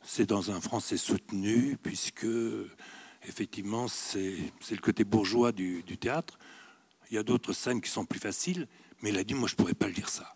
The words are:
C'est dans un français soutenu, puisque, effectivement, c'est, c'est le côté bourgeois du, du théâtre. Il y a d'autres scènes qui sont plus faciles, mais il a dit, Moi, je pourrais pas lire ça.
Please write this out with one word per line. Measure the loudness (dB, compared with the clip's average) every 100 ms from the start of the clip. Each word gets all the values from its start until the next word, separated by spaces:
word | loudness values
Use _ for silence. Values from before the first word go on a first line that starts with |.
C'est | -6 0 2
dans | 2 0
un | -4
français | -2 -2 0 0
soutenu, | 2 0 0 -2 2 4 4 2
puisque, | -4 -2 -2 -2 -2 0 0 -4 -8 -12 -20 -18 -20 -18 -14
effectivement, | -6 -6 -4 -4 -2 0
c'est, | -2 -2 -2 -2 -2 -6 -6
c'est | -6
le | -2
côté | 2 4
bourgeois | 6 4 4 4 4
du, | 2 -2 -4
du | -6 -6
théâtre. | -2 -2 -4 -10 -20 -20 -20 -20 _ _ -6
Il |
y | -4
a |
d'autres | 2 2 2
scènes | -4 0 0
qui | 0
sont | -2
plus | -2 -4
faciles, | -2 -2 -2 -2 -4 -8 -20 -8
mais | -2
il | 0
a |
dit, | 0
Moi, | 0 0
je | 4
pourrais | 4
pas | 4 0
lire | 0 -2
ça. | -4 -6